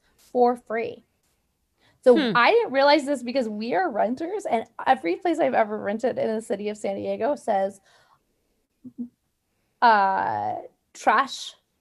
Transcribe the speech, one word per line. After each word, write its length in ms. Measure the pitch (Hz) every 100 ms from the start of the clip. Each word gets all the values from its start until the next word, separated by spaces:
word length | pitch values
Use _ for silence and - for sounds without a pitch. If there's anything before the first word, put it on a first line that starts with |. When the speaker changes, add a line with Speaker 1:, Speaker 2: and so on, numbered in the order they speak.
| _ _
Speaker 1:
for 400 | _ 247 240 247
free. 480 | - 226 - - _ _ _ _ _ _ _ _ _ _
So 140 | 254 247
Speaker 2:
Hmm. 180 | 240
Speaker 1:
I 160 | 240 254
didn't 200 | 466 403
realize 320 | 269 285 302
this 180 | 262 262
because 260 | 240 262 220
we 240 | 208 233
are 160 | 339 359
renters, 560 | 202 202 262 339 403 -
and 180 | 226 - - -
every 300 | 262 339 -
place 220 | 349 320
I've 140 | 269
ever 240 | 226 208 214
rented 400 | 202 220 247 220
in 160 | 226
the 60 | 220
city 300 | 226 202 208
of 80 | 208
San 180 | 202 202
Diego 380 | 196 196 240 285
says, 440 | - 196 196 196 _ _ _ _ _ _ _ _ _ _ 247 - 240 _ _ _ _ _ _ -
uh, 720 | 240 214 196 190 202 214 214 - - _ _
"Trash 600 | - 262 220 269 - - - _ _